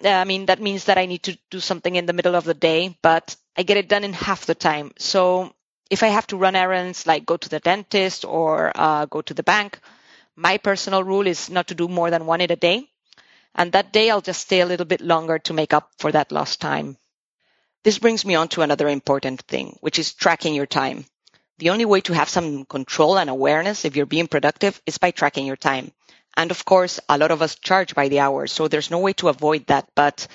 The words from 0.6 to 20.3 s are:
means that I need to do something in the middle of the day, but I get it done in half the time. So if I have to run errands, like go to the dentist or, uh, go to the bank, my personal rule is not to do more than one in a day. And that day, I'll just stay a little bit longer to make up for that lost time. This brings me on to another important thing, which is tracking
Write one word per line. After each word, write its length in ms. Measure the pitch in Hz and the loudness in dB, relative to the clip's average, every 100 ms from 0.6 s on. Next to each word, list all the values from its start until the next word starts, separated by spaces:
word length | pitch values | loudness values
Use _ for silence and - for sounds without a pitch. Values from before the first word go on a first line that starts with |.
means 240 | 208 196 | -2 -2
that 140 | 208 185 | 0 2
I 80 | 185 | 0
need 160 | 175 | -4
to 160 | - 170 - | -8 -10 -12
do 100 | 185 | -8
something 340 | - 175 180 | -6 -4 -2
in 120 | 180 175 | -2 -2
the 60 | |
middle 220 | 175 175 | 0 0
of 100 | 175 | 0
the 100 | 160 | 0
day, 440 | 151 165 160 185 - | 0 2 2 -2 0
but 340 | 165 165 - - _ - | 2 2 -2 -18 _ -4
I 60 | |
get 160 | 185 202 | 0 0
it 100 | 175 | 2
done 160 | 202 | -2
in 80 | 202 | -2
half 320 | 170 202 185 | -6 -4 -4
the 100 | - | -4
time. 380 | 165 170 151 143 - | 0 0 -2 -6 -10
So 560 | - 196 180 185 185 _ _ _ - | -2 2 2 2 -2 _ _ _ -6
if 120 | 190 | 0
I 60 | 220 | 2
have 180 | 208 - | 2 -2
to 80 | 190 | 0
run 200 | 190 190 | 2 2
errands, 500 | 185 185 180 180 160 | 0 0 -4 -4 0
like 180 | 151 | 2
go 120 | - 170 | 2 -4
to 120 | - | -4
the 120 | 156 | -2
dentist 640 | 170 196 196 202 190 - | 0 0 0 0 0 -4
or, 480 | - 165 160 156 160 | -6 -2 0 2 0
uh, 320 | - 156 151 151 | 2 2 2 -2
go 160 | 151 | -6
to 120 | - | -10
the 80 | 135 | -4
bank, 360 | 143 208 202 - - _ _ _ _ | 0 0 0 -10 -20 _ _ _ _
my 240 | - 180 202 | -2 0 0
personal 440 | 208 190 - 190 | 0 -2 0 -2
rule 240 | 190 196 196 | 0 0 0
is 220 | 165 - | -2 -4
not 200 | 180 - | -4 -4
to 60 | |
do 140 | 170 170 | -4 -4
more 220 | 180 170 | 0 0
than 160 | 170 160 | 0 0
one 160 | 165 | 0
in 80 | 175 | 0
a 60 | 170 | 0
day. 320 | 175 214 285 _ _ _ _ _ _ | 0 0 -6 _ _ _ _ _ _
And 180 | - 175 | -2 2
that 180 | 185 196 | 2 2
day, 200 | 214 226 | 2 4
I'll 100 | 208 | 2
just 220 | 190 180 | -2 -8
stay 180 | - 185 | 0 2
a 60 | 180 | 2
little 180 | 175 | 0
bit 160 | 165 180 | -2 -2
longer 380 | 170 165 160 160 | 2 0 0 -4
to 160 | - | -2
make 180 | 160 156 | -2 2
up 180 | 151 - - | 0 0 -6
for 160 | 151 | 0
that 180 | 151 143 | 0 0
lost 300 | 151 147 - | -4 -4 -6
time. 380 | 151 143 147 135 _ _ _ _ _ _ _ _ | -4 -4 -6 -12 _ _ _ _ _ _ _ _
This 140 | 214 202 | 0 2
brings 280 | 226 226 196 | 2 2 0
me 80 | |
on 140 | 165 165 | 0 0
to 120 | - | 0
another 280 | 151 143 147 | 0 2 0
important 520 | 143 - 139 131 131 | 0 0 -2 -2 -8
thing, 360 | - - - - | -6 -6 -6 -8
which 180 | 151 - | -4 -4
is 140 | 156 | -4
tracking 420 | - 185 | 0 0